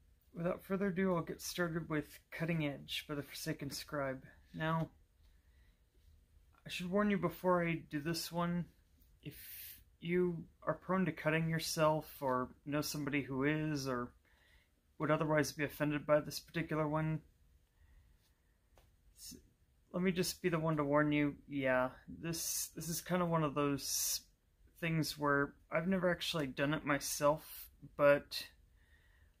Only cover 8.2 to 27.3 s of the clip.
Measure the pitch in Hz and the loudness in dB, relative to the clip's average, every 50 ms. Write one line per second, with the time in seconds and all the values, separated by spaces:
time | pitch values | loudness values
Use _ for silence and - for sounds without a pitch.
8.2 | - - 165 170 170 175 175 175 165 - - _ _ _ _ - - _ - _ | -4 -4 -2 -2 -2 0 0 -2 -4 -6 -10 _ _ _ _ -20 -20 _ -20 _
9.2 | - 147 - - - - - - - - - - - _ _ - - 170 175 180 | -16 -16 -14 -14 -16 -16 -16 -14 -14 -16 -18 -20 -20 _ _ -10 -4 0 2 2
10.2 | 180 180 170 160 - - - - - - 156 - - - 185 190 185 160 156 - | 2 2 0 -4 -8 -12 -16 -8 -4 -4 -4 -2 -2 0 0 2 2 0 0 -2
11.2 | - 156 156 160 165 160 160 160 - - - 165 156 156 156 156 - - - - | 0 0 2 2 2 2 0 0 -2 -2 0 4 4 4 4 2 -2 -8 -10 -4
12.2 | 143 131 127 127 127 123 - - - 147 143 151 147 - - 147 143 139 135 143 | -2 0 0 0 0 -2 -6 -12 -8 -4 -2 -2 -2 -2 -4 -4 -4 -2 0 -2
13.2 | 127 123 135 131 135 147 151 156 156 156 151 139 135 135 127 123 123 127 - _ | -2 -2 -2 0 2 2 2 2 0 0 -2 -2 -2 -2 -2 -2 -4 -6 -10 _
14.2 | _ _ _ _ _ _ _ - _ _ _ _ _ _ _ - 156 143 156 151 | _ _ _ _ _ _ _ -20 _ _ _ _ _ _ _ -4 0 2 2 2
15.2 | 160 151 156 151 143 147 - - 147 135 - - 151 147 147 147 - - 151 151 | 2 2 4 4 2 2 0 -4 -4 -4 -2 -2 0 0 0 0 2 4 4 4
16.2 | - - - - - - - 170 160 160 156 151 156 147 151 156 156 156 160 160 | 4 2 -8 -10 -10 -8 -4 -4 -4 -2 0 0 0 0 0 0 0 0 -2 -4
17.2 | - - _ _ _ _ _ - _ _ _ _ - - - - - - - _ | -6 -10 _ _ _ _ _ -20 _ _ _ _ -20 -20 -20 -20 -20 -20 -20 _
18.2 | _ _ _ _ _ _ _ _ _ _ _ - - _ _ _ _ _ _ - | _ _ _ _ _ _ _ _ _ _ _ -20 -20 _ _ _ _ _ _ -18
19.2 | - - - - - - _ _ _ _ _ _ _ _ - 180 180 190 180 185 | -16 -16 -16 -16 -18 -20 _ _ _ _ _ _ _ _ -2 0 2 2 2 2
20.2 | 180 - - - - 180 165 160 156 160 160 151 147 139 143 147 151 147 147 147 | 0 -2 -2 -2 -2 0 0 0 0 0 2 2 2 4 4 4 6 4 4 4
21.2 | 147 143 143 - - - 143 143 131 131 127 127 127 131 - - - - - - | 2 2 0 -4 -10 -8 -4 -2 2 4 4 4 2 0 -2 -8 -16 -16 -14 -10
22.2 | - 165 165 - - - - - - - - - 156 160 170 - - - 175 180 | -6 -6 -4 -4 -4 -4 -4 -4 -4 -6 -8 -8 -6 -6 -6 -6 -4 -2 0 0
23.2 | 180 170 165 160 156 147 131 147 143 143 139 135 - - - - - - - - | 2 2 2 2 2 2 2 2 0 2 0 0 -2 -4 -2 -2 -2 -2 -2 -4
24.2 | - _ _ _ _ _ _ _ - - - - 175 165 165 160 147 - - 151 | -6 _ _ _ _ _ _ _ -20 -20 -12 -4 -2 0 2 2 0 0 -2 0
25.2 | 147 143 143 139 143 143 - - - - - 160 165 190 190 185 175 180 175 175 | 2 4 4 4 2 0 -2 -10 -8 -2 -2 0 2 2 2 2 4 2 2 0
26.2 | - - - 165 147 131 131 - 139 143 156 151 - 147 143 139 - - - - | -2 -2 -2 -2 -2 -2 -2 0 0 0 0 0 0 0 0 0 0 -2 -2 2
27.2 | 151 143 | 4 4